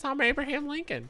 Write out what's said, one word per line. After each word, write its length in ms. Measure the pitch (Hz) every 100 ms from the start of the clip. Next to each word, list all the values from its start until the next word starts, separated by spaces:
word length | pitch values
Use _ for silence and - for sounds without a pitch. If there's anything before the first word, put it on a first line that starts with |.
I'm 180 | 277 277
Abraham 460 | - 285 277 285 294
Lincoln. 420 | 294 339 123